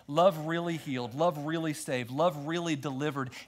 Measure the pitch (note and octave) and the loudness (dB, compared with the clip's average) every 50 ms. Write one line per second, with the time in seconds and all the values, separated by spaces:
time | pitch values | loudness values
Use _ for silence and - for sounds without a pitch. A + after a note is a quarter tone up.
0 | - - C#3+ D#3+ F3 G3 F3 D#3 D3+ D#3+ E3 E3+ E3+ E3+ E3+ D3+ - D3+ C3+ B2+ | -10 -2 4 6 6 6 6 4 -2 -2 -2 0 0 -2 -4 -4 -4 -4 -2 -2
1 | B2 A#2 A2+ C#3 E3 F3 E3 D3+ C#3+ D#3 D#3+ E3+ D#3+ D#3+ D3+ D#3 - - C#3 B2 | -2 -4 0 2 2 2 2 0 -4 -2 -2 -2 -2 -2 -4 -4 -4 -2 -2 -2
2 | B2 A2+ C3 C#3 D#3+ F3+ D#3+ D3 C#3+ D3+ E3 F3 E3+ E3+ D#3 C#3+ C3 D3+ C3+ C3 | -2 -4 0 2 2 2 2 0 -4 -4 -2 -2 0 0 -2 -2 -2 -4 -2 0
3 | D3 D#3 C3+ C#3 C3 B2+ - - - | -2 -2 -2 -2 -4 -4 -8 -12 -8